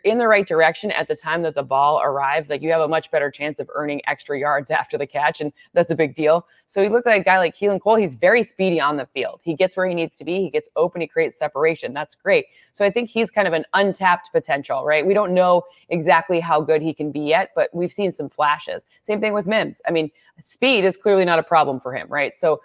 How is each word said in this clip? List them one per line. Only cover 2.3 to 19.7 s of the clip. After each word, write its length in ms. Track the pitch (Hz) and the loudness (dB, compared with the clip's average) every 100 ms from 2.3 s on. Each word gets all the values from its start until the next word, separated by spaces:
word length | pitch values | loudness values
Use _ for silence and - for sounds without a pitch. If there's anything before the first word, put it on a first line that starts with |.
| 151 143 | -2 -4
like, 140 | 143 | -6
you 80 | 156 | 0
have 100 | 165 | 0
a 60 | 156 | 0
much 240 | 160 - | -2 -2
better 180 | 156 143 | -2 -4
chance 300 | - 147 147 | -6 -8 -8
of 100 | 131 | -10
earning 260 | - 147 143 - | -8 -6 -6 -6
extra 320 | 147 - 143 | -8 -8 -4
yards 320 | 143 143 139 | -2 -2 -2
<laughs> 100 | 156 | -4
after 160 | 135 143 | -4 -6
the 120 | 143 | -6
catch, 320 | 143 151 160 | -2 -2 -2
and 120 | 151 - _ | -8 -10 _
that's 180 | 170 175 | -2 0
a 60 | 160 | 0
big 180 | 151 | -2
deal. 320 | 127 151 170 - _ _ | 0 2 2 0 _ _
So 120 | 196 | -2
you 80 | 202 | 0
look 180 | 233 240 | 2 2
at 120 | 208 | 2
a 40 | |
guy 160 | 185 185 | 4 2
like 180 | 170 - | 2 0
Keelan 240 | 202 190 | -2 0
Cole, 160 | 202 226 | 2 2
he's 180 | 190 | 2
very 280 | 123 175 240 | 2 4 4
speedy 380 | 214 - 190 165 | 0 -2 0 2
on 160 | 143 147 | 0 -2
the 100 | 123 | -6
field. 340 | 135 113 - | -6 -6 -6
He 120 | 170 | -8
gets 220 | 151 185 - | -2 -2 0
where 100 | 185 | -4
he 80 | |
needs 220 | 175 165 - | -2 -6 -8
to 80 | |
be, 160 | 147 180 | -6 -4
he 100 | 180 | -2
gets 180 | 151 - - | -4 -4 -2
open, 240 | 170 175 | -2 -2
he 60 | 156 | -6
creates 300 | - 156 - | -2 -4 -2
separation. 560 | 151 135 160 160 123 | -6 0 -2 -2 -8
That's 220 | 139 151 | -10 -12
great. 320 | - 185 175 - _ _ | -8 0 0 0 _ _
So 120 | - | -2
I 60 | 202 | -2
think 200 | 220 233 | -2 -4
he's 200 | 226 226 | -4 -2
kind 160 | - 190 | 0 0
of 80 | |
an 100 | 160 - | -2 -2
untapped 560 | 190 202 185 190 175 - | 0 0 2 2 2 0
potential, 520 | 165 - 143 - 135 | -4 -2 -4 -4 -4
right? 200 | 139 151 | 0 0
We 100 | 165 | 2
don't 200 | 202 196 | 2 2
know 300 | 180 180 180 175 _ _ | 2 4 4 0 _ _
exactly 520 | 170 160 170 165 175 | -4 2 2 2 -2
how 200 | 170 156 | 0 0
good 200 | 147 156 | 2 0
he 140 | 160 | 0
can 160 | 147 151 | -4 -6
be 100 | 143 | -4
yet, 300 | 147 165 190 | 0 0 0
but 200 | 170 147 | -2 -2
we've 180 | 170 175 | -2 -6
seen 200 | - 196 | -2 -4
some 160 | - 139 | -4 -10
flashes. 580 | - 147 151 - - - _ | -2 0 0 -6 -12 -12 _
Same 180 | - 208 | -8 -4
thing 120 | 214 | -2
with 140 | 208 180 | -4 -2
Mims. 360 | 214 180 | -2 -2